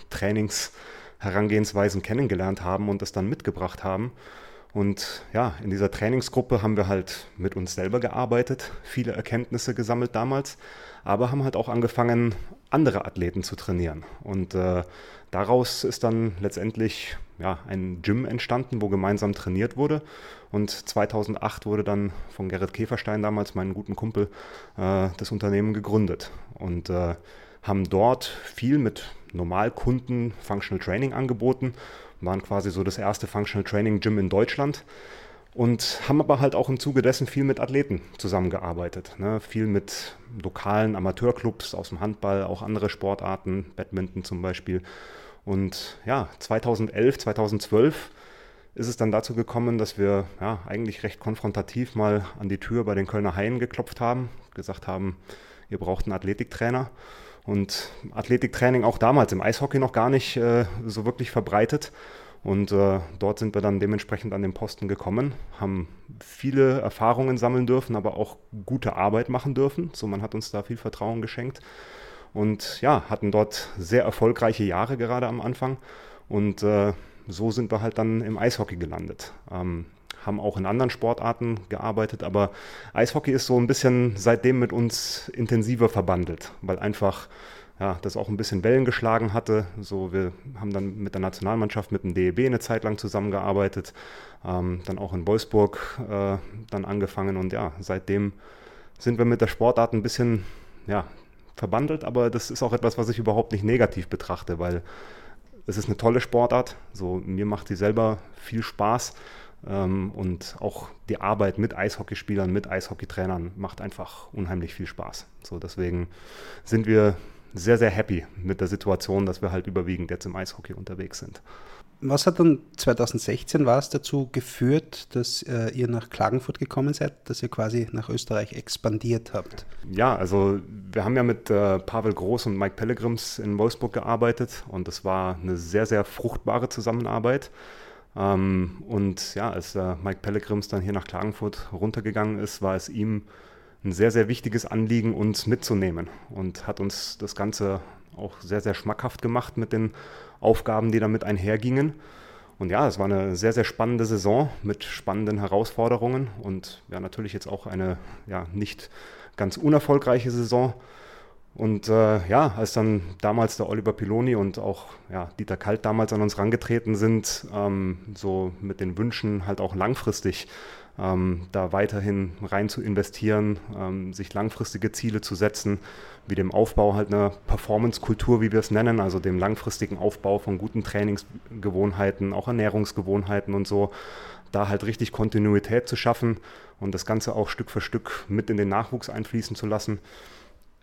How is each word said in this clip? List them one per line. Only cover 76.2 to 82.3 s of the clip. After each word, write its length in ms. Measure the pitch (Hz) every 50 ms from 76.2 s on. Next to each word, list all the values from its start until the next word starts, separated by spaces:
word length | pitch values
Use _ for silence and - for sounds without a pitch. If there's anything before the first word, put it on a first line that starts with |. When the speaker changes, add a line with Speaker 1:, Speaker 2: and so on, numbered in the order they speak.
| - -
Speaker 1:
Und, 340 | 104 104 104 104 95 -
äh, 300 | 104 104 107 101 101 104 98 - - - - - -
so 240 | - 90 87 107 113
sind 220 | 104 123 117 101
wir 80 | 113 101
halt 160 | 110 113 -
dann 240 | - 113 110 113 113
im 180 | 113 107 110 -
Eishockey 380 | 113 123 - - 104 - 92
gelandet. 560 | 85 85 78 82 82 85 82 - - - - - - - -
Ähm, 360 | 92 90 90 90 85 85 85 - - - - - - - -
haben 120 | 104 101 101
auch 200 | 104 104 - 98
in 80 | 95
anderen 240 | 95 107 123 131 123
Sportarten 720 | - - 113 113 117 - - 117 117 - 120 117 110 104 95 -
gearbeitet, 520 | 104 - - 113 104 113 110 107 - -
aber 280 | - -